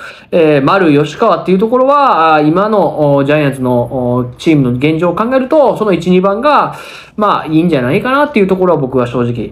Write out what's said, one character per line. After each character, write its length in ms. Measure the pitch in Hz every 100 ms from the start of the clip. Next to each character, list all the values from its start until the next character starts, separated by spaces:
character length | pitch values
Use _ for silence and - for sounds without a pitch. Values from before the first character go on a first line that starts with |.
| - - -
え 280 | 185 156 151
ー、 40 |
丸、 340 | 139 196 175 143
吉 220 | 151 -
川 240 | 226 165
っ 20 |
て 80 | -
い 40 | 190
う 20 |
と 100 | 220
こ 100 | 247
ろ 80 | 262
は、 500 | 285 277 180 160 156
あ 40 |
ー、 80 | 151
今 200 | 170 208
の、 460 | 220 160 - 147
お 80 | 139
ー、 20 | 139
ジ 60 |
ャ 100 | 151
イ 20 |
ア 40 | 147
ン 20 |
ツ 80 | 131
の、 200 | 127 123
お 440 | 120 135 123 123 123
ー、 40 | -
チ 160 | -
ー 40 | 151
ム 140 | 127
の 80 | 123
現 200 | 143 160
状 120 | 175
を 40 |
考 100 | 175 226
え 60 | 262
る 80 | 254
と、 280 | 320 262 170
そ 80 |
の 80 | 214
一、 180 | 175 175
二 100 | 185
番 200 | 190 202
が、 360 | 285 262 160 - - - - -
ま 240 | 208 160
あ、 40 | 151
い 100 | 156
い 60 |
ん 60 | 175
じ 80 | 151
ゃ 60 |
な 100 | 123
い 80 | 180
か 120 | 226
な 120 | 269 294
っ 60 |
て 60 | 262
い 60 |
う 20 | 190
と 100 | 185
こ 100 | 180
ろ 100 | 156
は 40 |
僕 160 | 135 127
は 100 | 120
正 160 | 127
直、 260 | 120 117 101